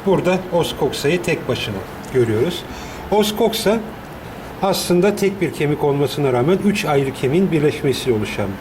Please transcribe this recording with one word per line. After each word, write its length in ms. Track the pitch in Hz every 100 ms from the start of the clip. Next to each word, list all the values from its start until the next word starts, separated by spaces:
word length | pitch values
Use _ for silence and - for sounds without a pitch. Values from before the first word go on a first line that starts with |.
| 196
Burada 340 | 170 139 180 -
os 200 | 175 160 -
coxa'yı 420 | 143 - 143 175
tek 280 | 175 156 -
başına 260 | 117 - 98 92 - -
görüyoruz. 500 | 131 113 107 151 - - - - - -
Os 260 | 208 208 214
coxa 420 | 226 214 190 226 214 - - - - - - -
aslında 540 | 196 190 - 175 202 208
tek 260 | 196 196
bir 120 | 165
kemik 300 | - 147 147
olmasına 500 | 147 143 139 - 143
rağmen 240 | 123 139 190 196
üç 200 | 202 165
ayrı 280 | 143 135
kemiğin 380 | 127 135 160 190
birleşmesiyle 680 | 156 147 - 139 123 127 110
oluşan, 300 | 107 - 101 98